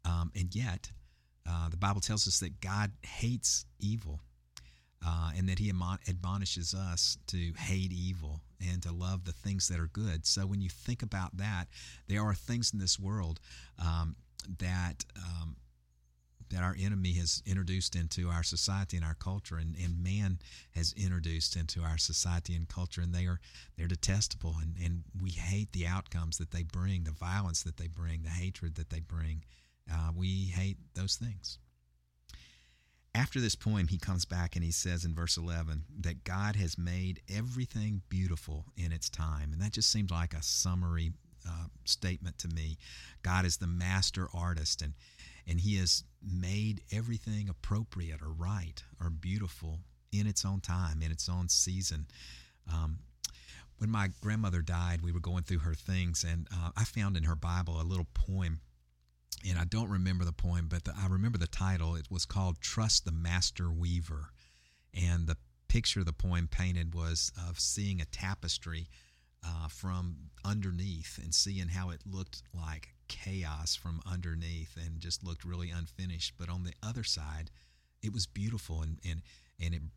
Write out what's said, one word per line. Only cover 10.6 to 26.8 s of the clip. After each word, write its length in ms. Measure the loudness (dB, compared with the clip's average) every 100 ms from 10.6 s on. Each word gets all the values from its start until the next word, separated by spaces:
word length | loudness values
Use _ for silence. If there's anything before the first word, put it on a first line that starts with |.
you 80 | 0
think 340 | -4 -4 -4
about 360 | -2 -4 -4 -2
that, 300 | -2 -2 -4 -10 -16 -16 -2
there 160 | 2
are 120 | 2
things 400 | 0 0 0 2
in 40 | 2
this 200 | 0 0
world, 420 | 0 0 0 -4 -8 -18 -16 -2
um, 380 | 2 2 0 -4 -14 -16 -10 -2
that, 480 | 0 0 0 -4 -10 -8
um, 400 | -6 -4 -4 -8 -16 _ _ _ _ _ _ _ -4
that 120 | 2
our 120 | 2 2
enemy 340 | 2 4 4
has 300 | 4 2 0 2
introduced 480 | 2 2 2 2
into 340 | 0 0 0 2
our 120 | 2
society 540 | 2 2 2 2 0 0
and 100 | 0
our 80 |
culture, 420 | -2 -2 -4 -4 -2
and, 200 | -2 0
and 260 | 0 2
man 360 | 2 2 2 0 -4 -18 -6
has 180 | 0 0
introduced 600 | 2 2 2 0 0 0 0
into 260 | -2 0
our 160 | 0 2
society 560 | 2 2 2 0 0
and 140 | -2 -2
culture, 320 | -4 -4 -2
and 140 | 0
they 120 | 2 2
are, 120 | 0 -4 -18 -14 -4
they're 100 | -2
detestable, 680 | 2 2 4 2 0 -2 0
and, 140 | -2 0
and 220 | 0 0 -4 -4
we 80 | -2
hate 420 | 0 0 0 0
the 140 | 0 0
outcomes 520 | -2 -2 -2 0 -2
that 120 | -2
they 120 | -2
bring, 420 | -2 0